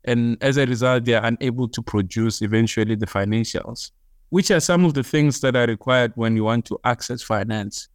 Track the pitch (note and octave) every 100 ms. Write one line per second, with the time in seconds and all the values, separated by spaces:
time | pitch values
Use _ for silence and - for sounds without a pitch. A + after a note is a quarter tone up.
0 | - A#2+ A#2 A#2 C3+ C#3 C3 A#2+ B2+ B2+
1 | A#2+ A2+ A2+ A#2 C3 A#2+ A#2+ A#2+ A2+ G#2
2 | F#2+ A2+ A2+ - G#2+ A2 A2+ - G#2+ G#2+
3 | G#2+ G2 G2 A2 A2 - - A#2+ - _
4 | _ _ _ F3 - F3 - F3 F3 C#3
5 | B2 D#3 D3 C3 C3+ B2 A#2+ A2 C3 B2+
6 | A#2+ A#2 A2+ A2 G#2+ A#2 - - B2 A#2+
7 | - B2 - G#3 A2+ A2 G#2 - -